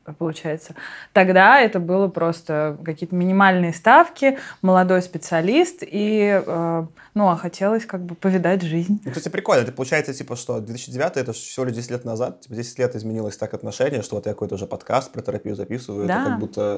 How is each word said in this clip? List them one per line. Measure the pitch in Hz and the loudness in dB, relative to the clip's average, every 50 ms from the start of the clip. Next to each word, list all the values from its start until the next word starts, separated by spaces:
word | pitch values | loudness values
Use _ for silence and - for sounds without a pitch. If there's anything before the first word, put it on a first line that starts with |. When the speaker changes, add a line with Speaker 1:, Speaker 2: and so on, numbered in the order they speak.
| _ - 147 - | _ -20 -10 -6
Speaker 1:
получается. | 170 160 156 - - 165 151 160 - - 160 - - - - - - - | -6 -6 -6 -6 -6 -6 -6 -6 -10 -16 -18 -18 -16 -16 -16 -18 -20 2
Тогда | _ 202 185 185 185 185 190 208 262 285 | _ 4 6 8 8 8 8 10 10 8
это | 240 214 220 185 | 8 6 2 -2
было | 170 165 180 190 196 185 | -2 0 0 2 2 0
просто | - 175 165 165 165 165 - - 156 151 151 156 147 - 165 | 0 -2 -2 -2 -2 -4 -6 -4 -2 -2 -2 -2 -4 -6 -8
какие-то | 165 160 - 180 170 185 | -10 -8 -8 -8 -6 -2
минимальные | 180 180 185 190 196 196 190 185 185 175 170 165 | 0 0 2 4 6 6 6 6 4 2 0 -2
ставки, | - - 214 254 311 349 339 - - 277 269 269 269 - - - - | 0 4 8 8 8 8 6 2 0 2 2 2 0 -8 -16 -12 -2
молодой | - 190 185 185 185 180 185 185 | 2 4 6 6 6 4 4 2
специалист, | 180 180 - 160 - - 180 165 165 190 240 311 359 349 - - | 2 -2 -8 -12 -8 -2 -2 0 0 2 4 4 2 2 -2 -10
и, | - - - 202 208 208 214 214 202 202 202 190 - | -14 -8 -4 -2 -2 0 2 2 2 4 2 2 0
а, | - 175 165 170 165 170 165 160 165 - _ - _ _ | 0 -4 -2 -2 -2 -2 -2 -4 -6 -12 _ -20 _ _
ну, | 208 208 185 | 2 2 2
а | 170 | 2
хотелось | 165 185 175 - - 196 202 220 226 226 | 0 -4 -8 -6 -2 -2 0 0 0 -2
как | 220 - 185 180 | -6 -10 -10 -10
бы | 175 170 | -10 -12
повидать | - - 190 185 185 175 175 190 196 | -2 0 0 2 2 2 2 0 0
жизнь. | 180 160 160 170 170 185 208 208 - | 0 -2 -2 -2 0 0 -2 -2 -2
Speaker 2:
Ну, | - | -6
кстати, | 127 165 - 170 | -8 -6 -8 -6
прикольно. | - 202 208 - 190 131 117 | -6 -6 0 2 2 2 2
Это | 120 127 | 0 -4
получается, | - 131 - 165 151 147 - 135 | -6 -4 -2 0 -2 0 -2 -8
типа, | - - - 123 120 | -10 -10 -10 -10 -10
что | - - 120 113 | -8 -6 -6 -6
две | 107 107 117 | -6 -8 -12
тысячи | 123 - - | -12 -12 -10
девятый — | 123 123 147 180 180 139 123 | -6 -4 -4 -2 -2 -4 -4
это | 123 110 | -4 -6
ж | |
всего | - - - - - 131 | -10 -12 -12 -6 -6 -4
лишь | 127 113 | -4 -4
десять | 113 120 - | -6 -8 -8
лет | 120 123 123 | -8 -8 -6
назад. | 120 113 110 123 - - - | -8 -6 -4 -6 -6 -6 -12
Типа, | - - 117 | -18 -14 -10
десять | 113 120 120 - - | -10 -10 -10 -4 -2
лет | 127 123 - | -2 -2 -2
изменилось | 110 110 110 110 110 107 104 - | -6 -8 -6 -6 -6 -6 -8 -6
так | - 110 104 - | -8 -8 -8 -8
отношение, | - - 107 98 - 127 143 147 117 | -10 -10 -12 -4 -2 -2 -2 -2 -4
что | 101 - - | -6 -6 -8
вот | 104 - 107 | -6 -6 -6
я | 101 | -6
какой-то | - 107 95 101 | -6 -6 -6 -6
уже | 95 98 | -8 -8
подкаст | - - - - - 110 127 131 - | -10 -10 -12 -6 -2 -2 -2 -2 -4
про | - - | -12 -10
терапию | - - 107 107 - 107 - | -8 -6 -8 -6 -6 -8 -8
записываю. | 101 101 - 113 127 123 - 101 - 104 180 | -8 -8 -8 -8 -10 -10 -10 -8 -6 -4 -2
Speaker 1:
Да. | 180 220 | -2 -2
Speaker 2:
Это | 262 269 | -2 -2
как | 247 107 | -4 -4
будто | 107 98 - 107 104 104 101 | -6 -8 -6 -4 -4 -4 -4